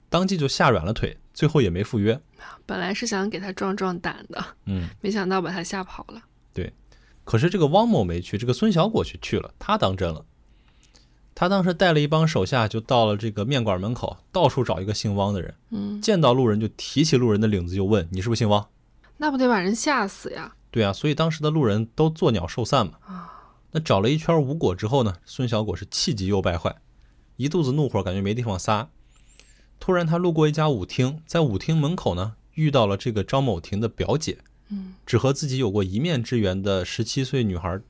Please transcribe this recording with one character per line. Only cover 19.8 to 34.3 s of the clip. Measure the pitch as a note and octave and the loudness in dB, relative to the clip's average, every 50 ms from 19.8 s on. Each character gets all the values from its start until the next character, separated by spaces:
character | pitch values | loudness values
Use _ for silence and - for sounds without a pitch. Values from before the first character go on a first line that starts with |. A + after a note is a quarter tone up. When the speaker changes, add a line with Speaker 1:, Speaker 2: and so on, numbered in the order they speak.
| - D#4 D4 B3+ G#3 G3 | 0 0 0 0 0 0
Speaker 2:
死 | - - - - - | -2 -2 -4 -4 -8
呀？ | - D#3+ - - _ _ _ | -12 -14 -16 -18 _ _ _
Speaker 1:
对 | - A#2+ G#2+ | -2 0 0
啊， | G2 G2 | 0 0
所 | - - D3+ | 0 -2 -2
以 | D#3 | 0
当 | D#3 D#3+ E3 | 0 0 0
时 | D#3+ D#3 | 0 -2
的 | D3 D3+ | -2 0
路 | D3+ D#3+ D3 | 2 2 2
人 | A2 G2 G#2+ A2+ A2+ _ | 2 2 2 0 -2 _
都 | - D#3 D#3+ | 2 2 2
作 | D#3+ - - D#3 | 2 2 2 2
鸟 | A#2 G2 E2+ | 2 2 0
兽 | F2 - - A#2 | -4 -4 -4 -2
散 | - - C3+ A2 | 2 2 2 2
嘛。 | F2 - - _ - | 0 -4 -10 _ -18
Speaker 2:
啊。 | F#3+ F3+ F3 - - - - - _ _ _ _ | -18 -16 -16 -18 -20 -20 -20 -20 _ _ _ _
Speaker 1:
那 | - D#3 | -6 -4
找 | D#3 - B2 G2 | 0 2 2 2
了 | G2 A#2 | 4 2
一 | D3 D#3 | 0 0
圈 | D#3 - E3+ E3 | 0 2 2 2
无 | C#3+ B2+ C#3+ | 2 0 -2
果 | D#3+ - G#2+ F2+ | 0 0 0 0
之 | F2 - | 0 -2
后 | G#2 B2 C#3+ | 0 0 2
呢， | B2 G#2+ F2+ - _ | 2 0 -2 -6 _
孙 | - - - C3 A#2 | -14 -8 -6 -4 -2
小 | A2+ G#2+ A2 | -2 -2 -2
果 | G#2 F2 | -2 -4
是 | E2 G2 - | -6 -8 -8
气 | - - - - D3 | -6 -4 -2 -2 -2
急 | G#2 F#2+ F#2 | -2 -2 0
又 | G2+ G2 | 0 2
败 | F#2 G2 F2 E2+ | 2 0 0 -2
坏， | - - - - _ _ _ _ _ _ _ _ _ _ _ - | -2 -4 -6 -8 _ _ _ _ _ _ _ _ _ _ _ -6
一 | B2 C#3+ | -4 -2
肚 | D#3 F3+ E3 | 0 0 0
子 | B2+ | 0
怒 | B2+ D3+ D3+ B2 | 2 0 0 0
火， | - G#2+ F#2+ | 0 -2 -2
感 | F#2+ F2+ | -2 -2
觉 | G2 | -2
没 | G2 G2 G#2+ | -2 -2 -2
地 | A#2+ A#2+ | -2 -2
方 | A#2 G2 F2+ | -4 -4 -4
撒。 | - - G#2+ G#2 A2+ - _ _ _ _ _ _ _ _ _ - - _ _ _ _ _ _ - | -2 0 0 0 -2 -6 _ _ _ _ _ _ _ _ _ -20 -20 _ _ _ _ _ _ -8
突 | - - F#3 | -2 0 0
然 | F3 F3 | 2 2
他 | D#3+ E3 E3+ | 0 0 0
路 | F3+ F3+ | 2 0
过 | E3 D#3 D#3 D3+ | 2 4 2 2
一 | |
家 | D3 D#3 D#3 D#3 | 2 2 0 0
舞 | C#3+ G#2+ F2+ | 0 -2 -4
厅， | - - - B2+ C3 C#3+ D#3 - | -4 -2 -2 -2 -2 -2 -6 -8
在 | - - E3+ | -4 -2 0
舞 | E3 C#3 G2+ F#2+ | 2 2 0 -2
厅 | - - D#3+ | -2 0 0
门 | D#3+ C#3+ C#3+ F3 | 2 2 0 0
口 | F#3 - - F2+ | -2 -2 -2 -2
呢， | F2 F2+ G#2+ A2 - _ _ _ | -2 -2 -6 -6 -10 _ _ _
遇 | - D#3 D3+ | 0 0 2
到 | C3+ C3+ A2+ | 4 4 4
了 | G2+ G2 | 4 2
这 | G2+ - G2+ | 0 -2 -2
个 | F2 G2+ F#2+ | -2 -2 -2
张 | - - C3+ C#3 | 0 0 0 2
某 | C3 G#2 E2 | 2 0 -2
婷 | D#2+ - - G2 | -4 -6 -4 -2
的 | A2+ A2+ | -2 -2
表 | - - - E2+ A2+ | -2 -2 -2 0 0
姐， | D#3 - - | 0 -2 -4